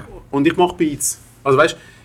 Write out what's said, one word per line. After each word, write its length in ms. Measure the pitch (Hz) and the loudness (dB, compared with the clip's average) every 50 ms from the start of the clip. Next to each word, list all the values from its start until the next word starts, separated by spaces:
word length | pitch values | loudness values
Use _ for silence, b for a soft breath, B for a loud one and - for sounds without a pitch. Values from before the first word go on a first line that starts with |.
| - - - - - - | -6 -8 -18 -20 -12 -4
und 160 | 139 143 143 | -2 2 2
ich 80 | 165 165 180 | 2 2 2
mache 160 | 180 175 180 | 0 0 0
Beats. 440 | - 170 151 143 - - - - - - - - - | -2 -2 -2 -2 -4 -6 -6 -6 -8 -14 -20 -16 -6
Also 140 | - 139 135 | 0 2 2
weißt, 220 | 139 160 165 - b b b b b | 2 2 0 -4 b b b b b